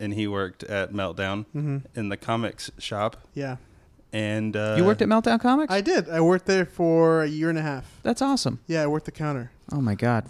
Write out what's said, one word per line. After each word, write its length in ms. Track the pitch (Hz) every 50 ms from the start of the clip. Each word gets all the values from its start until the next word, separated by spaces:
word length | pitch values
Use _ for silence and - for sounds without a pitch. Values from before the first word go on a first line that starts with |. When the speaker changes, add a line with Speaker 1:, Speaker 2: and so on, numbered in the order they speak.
Speaker 1:
and 140 | 107 104 104
he 120 | 107 107
worked 360 | 104 101 98 98 92 90 - -
at 280 | - 107 101 95 90 98
Meltdown 520 | 101 95 90 85 92 98 95 98 104 107 - -
Speaker 2:
Mm-hmm. 240 | 147 151 147 139 139 131 - -
Speaker 1:
in 140 | 123 110 101
the 80 | 101
comics 540 | - - - 113 113 117 104 - - - - - -
shop. 380 | - - 113 101 104 113 - - - - -
Speaker 2:
Yeah. 220 | 143 139 135 127 123 - _ - - _ _ _ _ _ _
Speaker 1:
And, 460 | - 107 107 104 107 110 107 107 104
uh, 200 | 104 107 107 110 151
Speaker 3:
You 60 | 175
worked 160 | 190 214 - 226
at 60 | 202
Meltdown 300 | 214 226 226 240 226 226
Comics? 340 | - 247 254 285 311 277 277
Speaker 2:
I 100 | 302 -
did. 260 | 311 370 302 175 151
I 140 | 165 160 165
worked 240 | 165 185 185 -
there 180 | - 190 190 180
for 580 | 147 - - 175 165 165 165 165 160 160 160 156
a 40 | 151
year 220 | 151 151 156 165
and 80 | 165 160
a 40 | 156
half. 220 | 151 139 131 - - - - -
Speaker 3:
That's 200 | - 240 - 254
awesome. 380 | 277 277 254 - 135 117 120 -
Speaker 2:
Yeah, 160 | - 160 160 151
I 40 |
worked 180 | 147 151 156 -
the 80 | - -
counter. 380 | - 160 151 147 131 117 120 _ - _ -
Speaker 3:
Oh 120 | - 147 135
my 120 | 113 101
God. 300 | 95 - 120 120 113 107 -